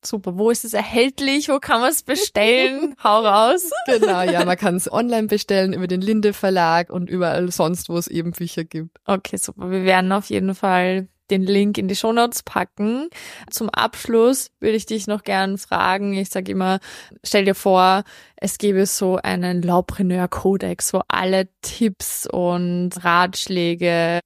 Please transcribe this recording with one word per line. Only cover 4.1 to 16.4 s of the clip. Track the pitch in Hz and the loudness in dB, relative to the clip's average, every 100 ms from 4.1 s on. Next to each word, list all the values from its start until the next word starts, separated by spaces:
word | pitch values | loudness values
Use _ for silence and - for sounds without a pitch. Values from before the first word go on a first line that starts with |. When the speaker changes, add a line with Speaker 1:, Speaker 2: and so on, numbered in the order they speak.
| 180 | 2
Speaker 2:
ja, | 185 175 180 | 2 2 2
man | 180 | 0
kann's | 202 180 - | 0 -2 -2
online | - 240 226 214 | -2 0 0 0
bestellen | 208 - 196 190 | -2 2 2 2
über | 180 180 | -2 -2
den | 185 | -2
Linde | 196 220 208 | 2 2 2
Verlag | 202 196 190 165 170 175 | 0 0 2 4 2 0
und | 180 180 | -6 -4
überall | 180 175 151 180 | -2 0 0 -2
sonst, | - 165 175 - | 0 0 0 -4
wo | 170 | -6
es | 175 | -4
eben | 170 170 | -4 -4
Bücher | 170 170 - | -6 -8 -8
gibt. | 165 160 160 _ | -8 -10 -12 _
Speaker 1:
Okay, | - 196 - 190 | -4 -4 -4 -8
super. | - 202 180 | -8 -8 -6
Wir | 190 | -2
werden | 185 185 185 | 2 2 2
auf | 196 196 | -2 -2
jeden | 208 190 | -2 -2
Fall | 190 196 185 180 190 190 _ _ | -2 0 2 2 -2 -6 _ _
den | 190 | 0
Link | 185 202 202 208 | 2 2 2 0
in | 190 | -2
die | 196 | -2
Shownotes | 226 233 240 - | 0 2 0 -2
packen. | - - 180 - 208 247 320 - - - - | -6 -6 -6 -4 -2 -2 -6 -12 -20 -20 -12
Zum | - 220 | -8 -6
Abschluss | - 214 - - 226 233 269 - _ | -2 -2 -4 0 4 4 2 -4 _
würde | 214 220 | -2 -2
ich | - | -2
dich | 220 196 | -8 -4
noch | 208 | -6
gern | - 190 190 196 | -2 -2 -2 -4
fragen, | - 180 185 190 202 | -4 0 0 0 -2
ich | 196 196 | -4 -4
sag | 190 | -6